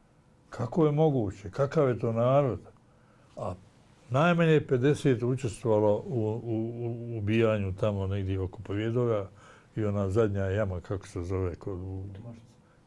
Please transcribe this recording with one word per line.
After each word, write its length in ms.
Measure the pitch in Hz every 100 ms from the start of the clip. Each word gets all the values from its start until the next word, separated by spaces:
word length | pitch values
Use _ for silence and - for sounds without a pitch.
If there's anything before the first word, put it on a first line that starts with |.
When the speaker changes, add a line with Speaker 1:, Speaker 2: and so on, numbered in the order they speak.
| _ _ _ _ _
Speaker 1:
Kako 360 | - 123 - 156
je 60 |
moguće? 580 | 147 160 135 101 - -
Kakav 380 | - 139 165 135
je 100 | 110
to 140 | 117
narod? 480 | 113 123 139 139 92 - - _ _ _ _ _ -
A 180 | - 92 - _ _ _ -
najmanje 560 | 127 170 170 165 151 151
pedeset 560 | 131 131 147 143 117
učestvovalo 800 | 120 131 113 - 113 107 107 104 202
u, 340 | 127 107 117
u, 420 | 117 110 113 120 120 117 120
u 40 | 117
ubijanju 560 | 101 113 113 107 98
tamo 320 | 92 107 101 95
negdje 340 | 101 95 95
oko 220 | 92 -
Prijedora 640 | 98 101 113 120 120 110 98 - - - _ -
i 80 |
ona 260 | 107 101 98
zadnja 340 | 104 110 101
jama, 360 | 95 101 101 90
kako 260 | - 95 -
se 160 | -
zove, 320 | 87 92 92
kod, 240 | - 101 90
u 260 | 95 95 98
Speaker 2:
Tomašica. 400 | 98 117 117 - _ _ _